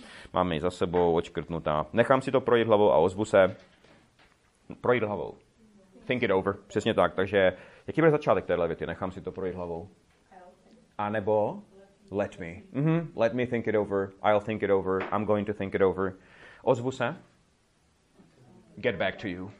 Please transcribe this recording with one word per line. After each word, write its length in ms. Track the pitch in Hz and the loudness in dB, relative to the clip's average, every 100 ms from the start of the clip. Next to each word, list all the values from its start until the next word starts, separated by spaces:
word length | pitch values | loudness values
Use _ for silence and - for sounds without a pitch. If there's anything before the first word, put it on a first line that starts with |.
| - - - | -20 -20 -6
máme 220 | 92 90 | -2 0
ji 60 | 80 | 0
za 100 | 87 | -2
sebou, 440 | - 92 87 87 | -2 -2 2 2
odškrtnutá. 720 | 82 87 - 80 82 78 76 76 | 2 0 -8 -6 -6 -2 -2 -2
Nechám 300 | 104 120 131 | 0 4 2
si 100 | 131 | 2
to 80 | 127 | 0
projít 260 | 123 120 113 | 4 2 4
hlavou 260 | 104 104 | 4 6
a 40 | 67 | 4
ozvu 280 | 87 95 | 2 0
se. 320 | 107 101 95 107 - _ _ _ _ _ _ _ _ _ _ - | 2 4 4 2 -18 _ _ _ _ _ _ _ _ _ _ -8
Projít 220 | - 123 | 0 0
hlavou. 320 | 107 101 62 - _ _ _ _ _ - | 0 -4 -8 -12 _ _ _ _ _ -20
Think 180 | - 123 | -6 -2
it 80 | 120 | 2
over, 260 | 95 95 98 - | 2 0 -4 -4
přesně 280 | 107 113 | -2 0
tak. 200 | 101 87 | 2 2
Takže 380 | - 95 101 92 90 - - - | 2 0 4 4 2 -12 -18 -8
jaký 140 | - | 2
bude 100 | 160 | 2
začátek 340 | 147 147 101 | 2 2 0
téhle 220 | 87 87 85 | 0 0 0
věty? 200 | 80 73 | -2 -6
Nechám 260 | 82 95 | -6 -8
si 80 | 90 | -8
to 120 | 85 | -12
projít 220 | 87 92 | -8 -8
hlavou. 340 | 92 87 82 90 _ _ _ _ 185 180 _ _ - _ - | -8 -8 -10 -12 _ _ _ _ -20 -20 _ _ -20 _ -8
A 100 | 208 | -4
nebo 540 | 110 98 107 107 202 - - - _ - | -2 0 2 0 -4 -14 -20 -20 _ -10
let 280 | 98 101 - | -6 -6 -6
me. 240 | 85 90 - | -14 -14 -10
Mhm. 400 | 127 151 165 160 - | -4 0 0 -4 -2
Let 160 | 113 | -2
me 140 | 120 120 | 0 -4
think 200 | 117 110 | -4 -2
it 80 | |
over. 360 | 107 101 98 98 - | -2 0 -2 -4 -2
I'll 180 | 101 107 | 0 2
think 220 | 101 107 | 0 -4
it 80 | 98 | 0
over. 320 | 98 92 95 - 104 | 0 2 -2 -2 -4
I'm 80 | |
going 220 | 104 104 101 | 0 0 0
to 60 | |
think 220 | 104 98 | -6 -4
it 80 | 95 | 0
over. 300 | 95 87 95 92 _ - - - | 0 2 -4 -6 _ -20 -20 -8
Ozvu 280 | - 127 120 | -2 -2 -2
se. 260 | - 120 180 - _ _ _ _ _ _ _ _ _ _ _ - - _ - | -4 -6 -6 -16 _ _ _ _ _ _ _ _ _ _ _ -20 -20 _ -6
Get 200 | 196 190 | -4 -2
back 200 | 95 - | -4 -4
to 120 | 104 | -10
you. 220 | 90 95 - | -10 -12 -16